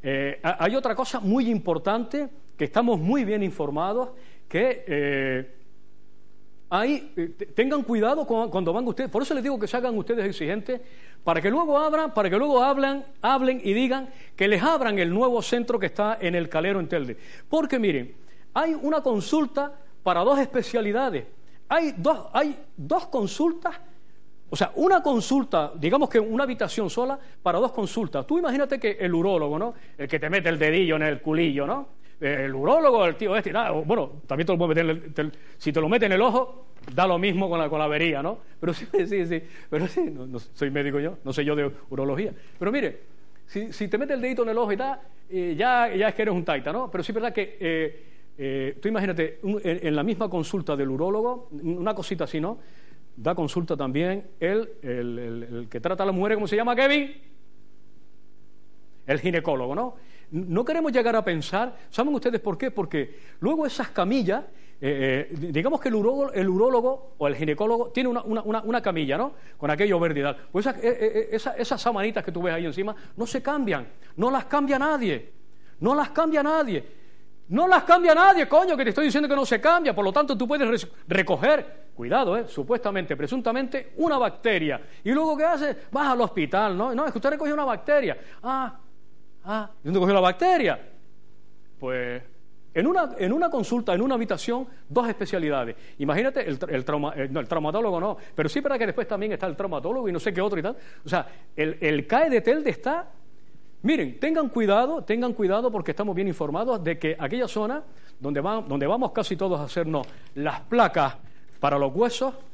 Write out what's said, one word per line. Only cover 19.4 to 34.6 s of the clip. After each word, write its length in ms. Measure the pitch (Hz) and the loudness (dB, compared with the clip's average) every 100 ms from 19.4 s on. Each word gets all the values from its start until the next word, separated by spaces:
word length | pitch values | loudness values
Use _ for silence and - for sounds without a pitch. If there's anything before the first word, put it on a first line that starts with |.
| 294 - 285 - - - | 2 0 -4 -6 -12 -4
para 200 | - 170 | 2 4
dos 180 | 208 277 | 6 4
especialidades, 840 | 269 254 - 233 208 220 269 156 110 - - - - | 4 0 0 0 0 0 0 -2 -6 -10 -12 -12 0
hay 260 | 302 320 185 | 2 2 0
dos, 300 | 175 302 - | 2 2 0
hay 240 | 233 302 - - - | 0 0 -2 -10 -10
dos 320 | 143 349 - | 0 0 0
consultas, 720 | 262 202 - 330 330 349 - - - - - - - - | -2 -2 2 0 0 -6 -6 -12 -12 -12 -12 -12 -12 -8
o 60 | 147 | -2
sea, 160 | 180 - | -2 2
una 260 | 359 370 | 4 4
consulta, 680 | 294 240 - 269 220 175 147 170 | 4 0 2 0 2 0 0 -2
digamos 340 | 151 262 294 | 2 2 4
que 100 | 233 | 4
una 240 | 214 226 | 2 0
habitación 460 | 277 240 208 - 196 | -2 -2 -2 0 -2
sola 280 | - 254 277 - - | 0 -2 -4 -8 -2
para 160 | 180 170 | 0 4
dos 120 | 247 | 2
consultas. 560 | 247 196 - 196 143 123 | 0 -2 -2 -2 -2 0
Tú 100 | 320 | 0
imagínate 420 | 330 262 277 269 | 2 0 0 0
que 120 | 220 190 | -2 -2
el 140 | 185 | 0
urólogo, 440 | 170 190 180 147 151 | 2 2 2 2 -2
¿no? 160 | 226 - - - | -4 -6 -12 -8
El 100 | 139 | -2
que 120 | 156 | -2
te 100 | 151 | 2
mete 200 | 190 170 | 0 2
el 100 | 160 | 2
dedillo 360 | 156 165 175 156 | 4 4 4 2
en 60 | |
el 180 | 156 139 | 0 0
culillo, 440 | 156 156 170 139 143 | 0 2 2 0 -2
¿no? 240 | 262 269 - - - | -4 -6 -12 -12 -4
El 340 | 147 143 135 | -2 0 -2
urólogo, 520 | 135 151 302 302 233 175 | 0 4 6 6 6 4
el 100 | 156 | 2
tío 200 | 208 208 | 0 0
este, 160 | 190 | 0
nada, 220 | 180 170 | 0 0
o, 100 | 156 | 0
bueno, 380 | 156 214 135 143 - | 0 0 0 -6 -4
también 180 | 135 170 | -2 2
te 80 | |
lo 40 | |
puede 100 | 175 | 2